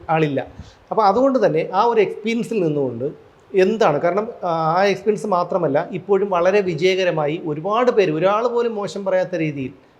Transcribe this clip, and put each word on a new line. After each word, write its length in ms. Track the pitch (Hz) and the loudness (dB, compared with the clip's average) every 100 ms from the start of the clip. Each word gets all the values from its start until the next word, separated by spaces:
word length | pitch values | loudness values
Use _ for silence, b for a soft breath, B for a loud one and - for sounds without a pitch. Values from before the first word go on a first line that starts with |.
| - | -2
ആളില്ല. 360 | 160 151 131 - B B B _ | 0 0 -2 -6 B B B _
അപ്പോൾ 140 | 196 202 | 2 2
അതുകൊണ്ട് 400 | 208 269 254 185 | 4 2 2 2
തന്നെ 240 | 156 - | 2 0
ആ 100 | 185 | 0
ഒരു 180 | 233 226 | 2 2
എക്സ്പീരിയൻസിൽ 600 | 190 - 220 233 202 226 | 0 -2 -4 -4 -4 -2
നിന്നുകൊണ്ട് 680 | 165 147 131 117 139 160 - _ - 196 | 0 0 -4 -4 -8 -10 -18 _ -4 2
എന്താണ്, 460 | 185 220 202 143 | 2 4 2 2
കാരണം, 260 | 170 190 220 - | 0 0 -4 -6
ആ, 40 | 180 165 160 175 | -4 0 0 2
ആ 40 | |
എക്സ്പീരിയൻസ് 440 | 202 190 214 202 214 | 2 0 -2 -2 0
മാത്രമല്ല, 600 | 175 175 185 156 143 175 | -2 0 -2 0 0 -2
ഇപ്പോഴും 380 | 175 185 196 202 | -8 0 0 2
വളരെ 320 | 175 180 202 | 2 2 2
വിജയകരമായി 800 | 185 156 185 185 180 156 147 165 165 | 0 0 0 2 0 0 -2 -4 -6
ഒരുപാട് 460 | 151 180 214 247 | -6 -2 0 2
പേര്, 200 | 214 175 | 2 2
ഒരാൾ 360 | 156 185 208 240 | 2 2 2 0
പോലും 280 | 233 233 208 | 0 -2 -4
മോശം 300 | 202 202 190 | -6 -6 -2
പറയാത്ത 300 | 185 180 175 | 0 0 -2
രീതിയിൽ, 340 | 156 143 131 - b | -4 -6 -10 -12 b